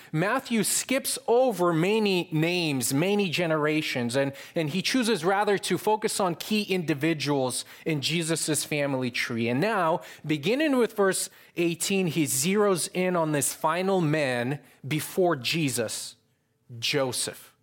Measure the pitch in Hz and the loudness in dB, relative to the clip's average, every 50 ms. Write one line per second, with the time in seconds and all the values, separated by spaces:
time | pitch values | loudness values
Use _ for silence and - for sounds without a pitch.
0 | - - - 156 170 202 240 262 254 - 233 220 180 - - - - - 262 269 | -14 -6 -2 -2 0 0 0 -2 -2 -2 0 0 0 0 0 -2 -2 0 -2 -2
1 | 269 - - - - - 226 240 262 262 208 170 180 175 170 156 165 190 214 226 | -2 -4 -6 -6 -2 2 2 4 4 2 2 2 2 2 4 4 2 2 2 2
2 | 214 202 190 175 165 - 156 151 160 170 180 180 170 156 143 131 120 - 139 135 | 2 2 2 2 0 0 0 0 0 2 0 0 0 0 0 -2 -2 0 0 2
3 | 170 190 202 208 202 180 135 160 180 160 156 156 147 151 151 156 151 - - 131 | 2 2 2 2 0 0 0 0 0 0 2 2 2 2 2 0 -2 -2 -2 -2
4 | 120 120 117 139 139 139 139 - - - - 170 160 147 151 190 - - - 262 | -2 0 0 0 0 0 -2 -8 -16 -8 -4 -4 -2 -2 -2 -2 -2 0 0 0
5 | 240 214 233 170 151 180 196 196 208 202 202 175 - - 190 160 - 214 220 214 | 2 2 0 0 2 0 2 2 2 2 2 0 0 -2 -2 0 2 0 0 2
6 | - 214 - - 208 180 165 - - - 214 214 208 - 190 185 165 143 156 135 | 0 -2 -2 0 0 0 0 -2 -4 -2 -2 -2 0 0 -2 -2 0 -2 -2 0
7 | 143 160 165 151 131 143 147 139 131 127 120 - - - - - - - 160 147 | 0 0 0 0 0 0 0 2 0 0 -2 -4 -8 -10 -16 -10 -4 -4 -2 -2
8 | 127 135 156 175 165 156 165 151 - - 151 143 - - 156 147 143 139 139 131 | -2 -2 -2 -2 0 0 -2 -2 0 -2 -2 -2 -2 -2 -2 -2 0 0 0 -2
9 | 127 123 117 - - - 123 113 117 117 120 131 180 214 233 196 175 160 170 175 | -2 -2 -2 -4 -4 -2 -2 -2 0 0 2 0 0 0 0 2 2 2 0 0
10 | - - - - - 147 151 151 135 180 233 277 320 311 269 254 233 202 - - | -4 -10 -18 -14 -4 -4 -4 0 0 0 2 2 2 2 4 2 2 0 2 2
11 | 196 190 180 - - - - - - - _ 165 175 170 170 160 - - 196 190 | 2 2 2 0 -4 -6 -10 -18 -20 -12 _ -2 -2 0 0 -2 -2 0 0 2
12 | 185 170 139 170 151 131 120 131 135 180 190 214 208 202 190 160 - - - 180 | 0 0 2 0 0 0 0 0 0 2 2 4 4 4 2 2 -2 -4 -2 -2
13 | 185 185 180 175 160 156 151 143 135 - - - - 160 160 175 185 190 196 185 | 0 2 2 2 2 2 2 0 0 0 -2 -2 0 0 0 0 0 2 2 2
14 | 170 147 151 156 147 131 127 123 120 123 143 139 - - - _ - 131 156 151 | 2 2 2 2 2 0 0 0 0 -2 -4 -6 -8 -16 -20 _ -8 -4 -4 -4
15 | - - - 196 185 175 165 135 120 120 147 175 160 135 117 120 113 107 - - | -4 -4 0 0 2 2 2 0 -2 -2 -2 0 0 0 0 -2 -2 -4 -4 -8
16 | - - - _ _ _ _ _ _ _ _ _ _ _ 123 113 113 - - 143 | -10 -12 -16 _ _ _ _ _ _ _ _ _ _ _ -14 -6 -4 -2 0 0
17 | 135 127 110 - - 110 95 - - - _ _ | 0 0 -2 -4 -4 -6 -6 -10 -18 -20 _ _